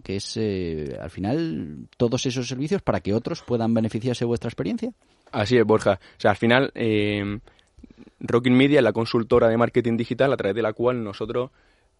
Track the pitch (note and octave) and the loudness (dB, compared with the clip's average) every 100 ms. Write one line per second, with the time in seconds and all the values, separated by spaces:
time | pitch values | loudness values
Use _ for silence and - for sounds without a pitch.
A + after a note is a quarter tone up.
0 | - G2 - A#2 A2 F#2+ F2 D#2 D2 G#1 | -6 -8 -6 -4 -2 -2 -4 -6 -6 -8
1 | D#2 - G2 D3+ E3 D3+ E2 D2 A#1+ - | -12 -6 -4 -2 -4 -6 -8 -12 -12 -2
2 | A#2+ B2 C3 B2+ A#2+ B2+ D3+ G3 - G2 | 0 0 -2 -4 -6 -6 -4 -4 -2 -2
3 | F#2 G#2+ - E3+ - A#2+ A#2 A2+ A2 A2+ | -2 -2 -2 -8 -4 -2 0 0 0 -4
4 | B2+ A#2+ A#2 A#2 A#2+ - D3+ A#3 A#3+ - | -4 -2 -2 -2 -4 -6 -6 -6 -8 -10
5 | _ _ _ B2 G#2 B2 G#2+ G#2+ G#2+ F#2+ | _ _ _ -4 2 4 6 4 4 0
6 | - - A2 G2+ A#2 B2+ C#3 - A#2 G#2+ | -4 -2 0 2 2 2 2 -2 -2 0
7 | G#2 G#2 G2+ G#2 - _ _ _ - - | 0 -2 -4 -8 -12 _ _ _ -20 -20
8 | - - - A#2 B2 B2 C#3 D3 A2 A2 | -20 -12 0 2 4 4 6 6 4 2
9 | A2+ A#2+ A2 A#2+ A#2 A2+ A#2 B2 A#2 A#2 | 0 0 2 4 4 4 2 2 0 0
10 | A#2 A#2+ C3+ A2+ G2 G#2 A2 G#2+ A#2+ B2+ | -2 0 0 0 -2 -2 -2 0 -2 -2
11 | G#2 F#2+ A2 A#2+ C3 _ _ _ _ | -6 -8 -6 -6 -6 _ _ _ _